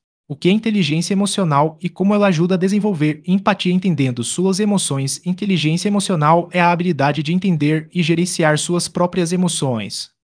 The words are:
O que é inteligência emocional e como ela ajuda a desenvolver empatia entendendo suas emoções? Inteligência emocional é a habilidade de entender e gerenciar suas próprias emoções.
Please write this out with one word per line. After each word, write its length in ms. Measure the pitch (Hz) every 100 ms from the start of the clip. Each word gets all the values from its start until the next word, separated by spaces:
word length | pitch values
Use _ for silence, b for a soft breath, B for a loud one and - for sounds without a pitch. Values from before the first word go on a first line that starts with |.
| _ _ -
O 60 | 143
que 140 | 175
é 20 |
inteligência 640 | 214 226 208 147 160 175
emocional 640 | 196 202 - 175 143 156 156
e 60 | 175
como 260 | - 190
ela 140 | 208 202
ajuda 280 | 160 175 185
a 20 |
desenvolver 680 | 190 202 214 170 151 151 -
empatia 460 | 190 196 196 180
entendendo 540 | 180 190 151 131 120 117
suas 340 | - 190 190
emoções? 640 | 208 196 - 135 135 - 175
Inteligência 640 | 180 202 180 151 170 208
emocional 640 | 202 196 175 147 170 170
é 80 | 180
a 100 | 175
habilidade 540 | 170 180 139 139 147
de 80 | 151
entender 580 | 180 190 160 147 156 156
e 100 | 180
gerenciar 540 | 160 165 180 - 156 151
suas 320 | - 175 170
próprias 420 | - 175 180 170
emoções. 760 | 180 180 - 139 113 110 - - _ _